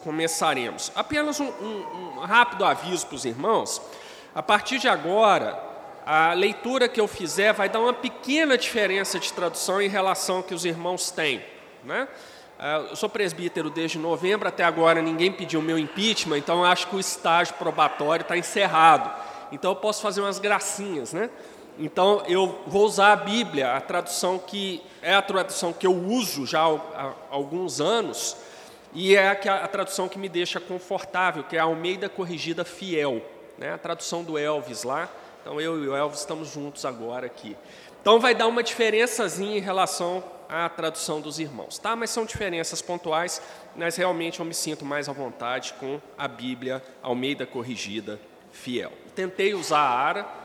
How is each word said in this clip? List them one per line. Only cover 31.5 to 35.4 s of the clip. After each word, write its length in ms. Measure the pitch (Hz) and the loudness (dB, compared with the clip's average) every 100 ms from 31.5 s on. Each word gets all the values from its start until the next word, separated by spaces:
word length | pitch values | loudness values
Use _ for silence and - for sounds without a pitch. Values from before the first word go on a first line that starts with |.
| 165 | 0
é 20 | |
a 60 | |
Almeida 440 | 160 160 175 190 196 | 2 0 -2 -4 -6
Corrigida 560 | - 175 160 160 165 | -6 -6 -6 -4 -4
Fiel, 600 | 170 - 190 160 143 113 - - - - | -6 -8 -4 0 0 -2 -6 -16 -20 -10
né? 140 | 147 | -8
A 60 | 165 | -6
tradução 440 | 165 165 - 170 | -6 -6 -6 -6
do 160 | 170 151 | -4 -2
Elvis 460 | 147 151 127 113 | 0 0 -4 -8
lá. 240 | 120 143 175 - - - | -4 -4 -4 -10 -20 -18